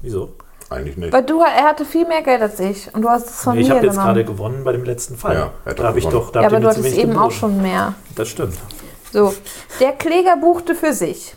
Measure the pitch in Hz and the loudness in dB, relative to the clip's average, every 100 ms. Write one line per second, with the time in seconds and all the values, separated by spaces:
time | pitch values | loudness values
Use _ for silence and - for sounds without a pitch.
0 | 127 98 - - - - - 64 71 78 | -8 -6 -8 -14 -20 -20 -10 -8 -8 -6
1 | 85 254 254 320 330 240 302 302 294 330 | 0 0 2 2 4 4 2 2 -2 0
2 | 339 320 302 247 214 214 190 202 - 214 | 0 0 2 2 0 -2 -4 -4 -8 -2
3 | 233 240 233 - 254 240 262 262 202 196 | 0 0 -2 -6 -2 2 4 4 4 2
4 | 196 113 110 98 107 135 127 120 123 120 | 2 2 0 -4 -6 -4 -2 -2 -4 -6
5 | - 123 202 80 - - - - - - | -8 -8 -2 -2 -2 -8 -10 -4 0 0
6 | 78 117 - - 214 220 220 220 196 190 | 2 0 0 2 4 4 4 2 0 2
7 | 233 214 349 - 220 196 190 185 196 196 | 2 2 0 0 -2 0 0 0 -4 -6
8 | - - - - 117 85 - - - - | -12 -8 -8 -4 -6 -6 -12 -16 -18 -20
9 | - 208 202 196 - - - - 262 277 | -4 2 2 0 -12 -18 -10 0 0 0
10 | 320 339 370 339 320 349 339 339 311 233 | 0 2 4 4 4 2 0 -2 0 0
11 | 170 - - | -4 -6 -14